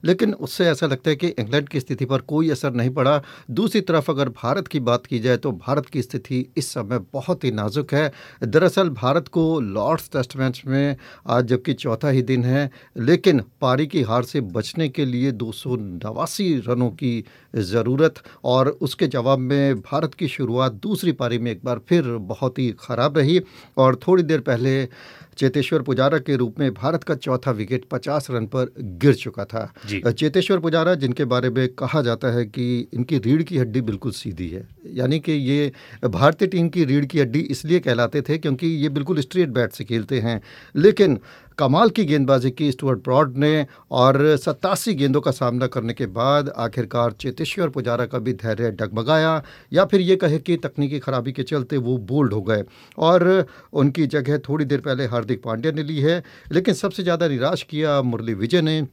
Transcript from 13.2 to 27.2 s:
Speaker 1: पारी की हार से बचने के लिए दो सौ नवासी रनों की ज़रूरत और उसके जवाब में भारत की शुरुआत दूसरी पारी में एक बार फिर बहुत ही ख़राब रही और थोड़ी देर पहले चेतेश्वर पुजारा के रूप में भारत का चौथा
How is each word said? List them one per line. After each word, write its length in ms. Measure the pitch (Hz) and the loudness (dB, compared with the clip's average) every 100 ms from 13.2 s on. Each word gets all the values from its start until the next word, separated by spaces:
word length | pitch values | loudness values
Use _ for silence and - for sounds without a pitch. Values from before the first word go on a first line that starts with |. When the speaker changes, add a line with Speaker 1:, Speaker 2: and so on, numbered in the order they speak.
| 190 143 104 _ | 4 2 0 _
Speaker 1:
पारी 260 | 131 131 151 | 0 0 0
की 140 | 165 | 0
हार 220 | 110 120 | 0 0
से 180 | 120 147 | 0 -6
बचने 480 | 101 107 107 170 156 | -4 -6 -6 -4 -4
के 160 | 127 135 | -2 -2
लिए 260 | 123 135 | 0 -2
दो 200 | 113 113 | -2 -8
सौ 240 | 107 131 123 | -8 -6 -6
नवासी 840 | 101 87 104 113 160 - 190 143 | -6 -8 -8 -6 -6 -2 0 0
रनों 320 | 107 123 123 | -2 0 -2
की 360 | - 131 117 - - _ 113 | -2 -4 -4 -8 -20 _ -6
ज़रूरत 420 | 92 113 113 135 160 - - - | -2 0 0 2 2 0 -20 -8
और 240 | 123 127 131 | 0 2 2
उसके 400 | - 147 - 160 | 0 -6 -2 -2
जवाब 320 | 135 120 135 | 0 2 0
में 400 | 127 139 139 120 | 2 2 2 0
भारत 340 | - 143 160 | -2 -4 -4
की 140 | - 151 | -4 -6
शुरुआत 440 | - 123 120 131 | -4 -2 0 0
दूसरी 400 | 107 202 190 175 | -2 -4 -2 -2
पारी 260 | 127 123 117 | -2 -2 -2
में 140 | 120 | -4
एक 80 | 104 131 | -4 -4
बार 140 | 117 - | -6 2
फिर 140 | 175 | 2
बहुत 560 | 131 117 95 110 131 - | 2 -4 -6 -4 -4 -2
ही 160 | 123 104 | -4 -4
ख़राब 380 | - 117 143 151 | -6 0 2 2
रही 240 | 139 175 185 - - - | 4 2 0 -18 -6 4
और 180 | 131 127 | 4 4
थोड़ी 280 | - 185 | 2 2
देर 160 | 156 156 | 4 0
पहले 480 | 120 120 131 135 127 - - - - - | 0 0 2 0 -4 -10 -20 -20 -20 0
चेतेश्वर 440 | 131 147 127 156 | 0 2 0 0
पुजारा 360 | 131 127 135 156 | 0 2 2 2
के 180 | 135 139 | 0 0
रूप 240 | 120 107 | 0 0
में 140 | 139 | -4
भारत 300 | 101 135 165 | 0 -2 -2
का 120 | - | -2
चौथा 360 | 139 | -4